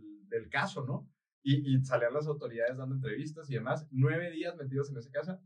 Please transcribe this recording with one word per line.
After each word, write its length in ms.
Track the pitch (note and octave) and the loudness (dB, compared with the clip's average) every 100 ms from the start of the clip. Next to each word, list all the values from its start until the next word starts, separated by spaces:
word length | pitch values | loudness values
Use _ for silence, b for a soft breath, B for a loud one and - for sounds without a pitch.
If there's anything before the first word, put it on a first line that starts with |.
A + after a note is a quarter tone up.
| G#2+ G#2 - | -16 -18 -4
del 200 | A#2 G#2+ | -4 -2
caso, 360 | C#3 - - B2+ | 0 0 -2 -4
¿no? 220 | C3 - _ _ _ | -4 -6 _ _ _
Y, 320 | C#3 C#3 C#3 C3 | 4 4 6 4
y 80 | |
salían 300 | C3 A#2+ A#2 | 4 2 2
las 140 | C#3+ D3+ | 2 -2
autoridades 500 | C#3+ B2 A#2 A#2 C3 | -4 -4 0 0 0
dando 160 | C3 | -4
entrevistas 560 | C3+ A2+ A2 D#3 D#3+ C#3 | -4 -2 -4 -6 -10 -6
y 60 | A2+ | -4
demás. 320 | A#2+ D#3 - | -2 -2 0
Nueve 400 | C3 D3 E3 F3 | 4 6 4 -2
días 260 | D#3+ F3 E3+ | -4 -4 -6
metidos 340 | C3+ C3+ C#3+ | -4 -2 -2
en 60 | B2 | -6
esa 120 | B2 | -6
casa 320 | D3+ D#3+ F#3 | -6 -4 -8